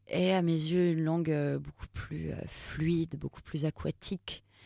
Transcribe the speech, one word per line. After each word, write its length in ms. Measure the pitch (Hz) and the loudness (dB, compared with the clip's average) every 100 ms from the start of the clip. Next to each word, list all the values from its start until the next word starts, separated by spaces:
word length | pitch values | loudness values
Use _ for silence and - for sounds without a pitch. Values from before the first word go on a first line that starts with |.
| - | -4
est, 260 | - 185 | 2 4
à 80 | 190 | 4
mes 120 | 170 | 4
yeux, 400 | 160 156 180 175 | 2 2 4 4
une 120 | 160 | 4
langue, 260 | 160 165 160 | 2 2 2
euh, 280 | 151 143 139 | 2 2 -2
beaucoup 280 | 143 - - | -4 -12 -12
plus, 380 | - - 156 160 | -10 -8 -6 -6
euh, 60 | 139 - | -6 -8
fluide, 720 | - - - 156 170 165 143 | -10 -10 -2 2 2 0 -4
beaucoup 260 | 135 - | -8 -10
plus 240 | - 156 151 | -8 -2 -2
aquatique. 760 | - 151 - - 190 - - _ _ | -2 -4 -4 -6 -6 -8 -12 _ _